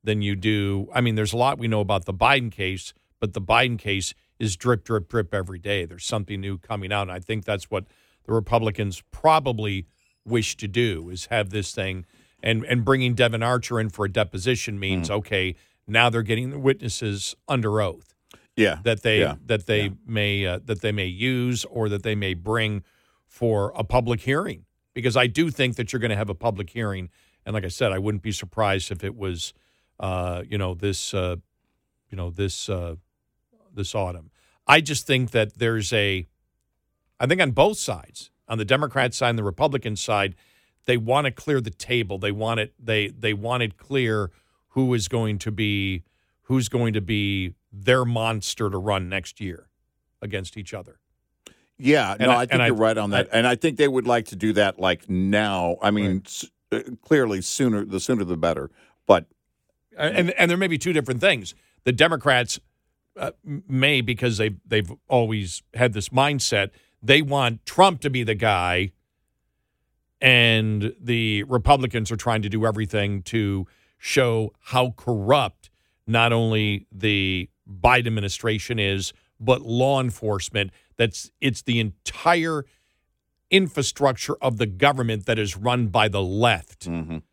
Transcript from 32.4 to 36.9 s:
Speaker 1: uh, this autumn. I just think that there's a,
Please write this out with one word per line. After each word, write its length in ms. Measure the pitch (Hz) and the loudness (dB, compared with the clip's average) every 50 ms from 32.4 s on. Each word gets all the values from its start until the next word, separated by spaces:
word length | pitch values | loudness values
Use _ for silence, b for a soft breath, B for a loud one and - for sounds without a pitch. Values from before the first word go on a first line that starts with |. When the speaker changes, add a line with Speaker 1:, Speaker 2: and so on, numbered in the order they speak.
| 101 95 - - - - | -4 -4 -4 -6 -6 -6
Speaker 1:
uh, 260 | 98 90 87 85 82 85 _ _ _ _ _ _ _ _ _ _ _ _ _ _ - | -6 -4 -6 -8 -10 -12 _ _ _ _ _ _ _ _ _ _ _ _ _ _ -10
this 200 | 104 98 - - | -8 -8 -4 -4
autumn. 360 | 110 95 90 87 87 78 - _ _ _ _ _ _ _ | -4 -4 -4 -6 -10 -16 -20 _ _ _ _ _ _ _
I 140 | - 143 160 | 6 6 6
just 260 | 156 139 147 123 - | 6 2 -4 -4 0
think 240 | - 135 127 127 110 | 0 0 0 0 0
that 260 | - 117 107 101 _ - | 0 0 0 0 _ -2
there's 340 | 120 113 113 110 101 - | -2 0 0 -2 -2 0
a, 340 | 117 107 104 101 95 92 82 _ _ _ _ _ _ _ _ _ _ _ _ _ | 0 0 0 0 -2 -4 -6 _ _ _ _ _ _ _ _ _ _ _ _ _